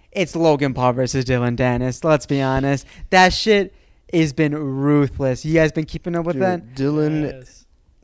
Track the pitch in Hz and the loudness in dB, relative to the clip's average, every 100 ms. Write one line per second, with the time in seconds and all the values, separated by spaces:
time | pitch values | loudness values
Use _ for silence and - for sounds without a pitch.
0 | - 196 175 165 165 147 143 127 123 123 | -10 -4 -4 0 2 2 0 0 0 0
1 | 127 135 123 127 120 120 127 - 127 120 | -2 -2 -2 0 0 0 0 0 -2 -2
2 | 160 147 - 139 135 135 139 139 - - | 0 0 0 -2 0 0 0 -2 -6 -18
3 | - 185 185 - 220 208 190 - _ _ | 0 4 4 4 2 2 0 -8 _ _
4 | _ 175 160 135 151 151 143 135 143 147 | _ 0 0 2 -2 -2 -4 -2 2 4
5 | 139 - 135 123 156 160 156 160 156 170 | 2 0 -4 -2 0 2 2 0 -6 -8
6 | 180 170 175 165 185 175 117 127 135 151 | -6 -4 -4 -2 -2 -2 -6 -4 -2 0
7 | 151 156 147 131 127 - _ _ _ _ | 0 -2 -4 -8 -18 -20 _ _ _ _